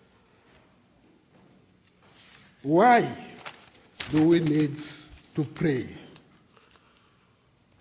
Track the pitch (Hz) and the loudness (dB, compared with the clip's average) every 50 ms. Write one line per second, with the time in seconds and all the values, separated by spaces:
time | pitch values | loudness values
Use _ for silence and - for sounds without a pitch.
0 | _ _ _ _ _ _ _ _ _ _ _ _ _ _ _ _ _ _ _ _ | _ _ _ _ _ _ _ _ _ _ _ _ _ _ _ _ _ _ _ _
1 | _ _ _ _ _ _ _ _ _ _ _ _ _ _ _ _ _ _ _ _ | _ _ _ _ _ _ _ _ _ _ _ _ _ _ _ _ _ _ _ _
2 | _ _ _ - - - - - - _ _ _ - 139 156 175 214 247 240 226 | _ _ _ -20 -20 -20 -20 -20 -20 _ _ _ -4 0 2 4 6 6 6 4
3 | 160 135 113 - - - - - - - - - - - - - _ _ _ - | 4 0 -4 -10 -16 -18 -20 -20 -20 -20 -20 -20 -20 -20 -20 -20 _ _ _ -14
4 | - - 147 156 156 165 170 165 160 151 147 156 151 143 139 - - - - - | -8 -2 0 2 4 4 4 4 2 0 0 0 -2 -2 -4 -8 -12 -14 -14 -16
5 | - - - - - _ - - 147 - - - - 160 135 123 101 - - - | -18 -20 -20 -20 -20 _ -8 -8 -8 -8 -6 -4 -2 -2 -2 -2 -6 -8 -14 -18
6 | - - - - _ _ _ _ _ _ _ _ _ _ _ _ _ _ _ _ | -20 -20 -20 -20 _ _ _ _ _ _ _ _ _ _ _ _ _ _ _ _
7 | _ _ _ _ _ _ _ _ _ _ _ _ _ _ _ _ | _ _ _ _ _ _ _ _ _ _ _ _ _ _ _ _